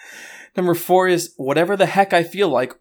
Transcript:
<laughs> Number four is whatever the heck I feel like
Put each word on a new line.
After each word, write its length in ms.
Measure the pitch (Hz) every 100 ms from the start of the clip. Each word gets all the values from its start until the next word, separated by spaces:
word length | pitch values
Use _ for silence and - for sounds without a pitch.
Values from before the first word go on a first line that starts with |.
<laughs> 520 | - - - - - -
Number 180 | 180
four 360 | 170 - 180 185
is 240 | 175 170 _
whatever 400 | 131 147 175 202
the 120 | 175
heck 260 | 196 190
I 100 | 175
feel 240 | 165 185 196
like 280 | 127 127 -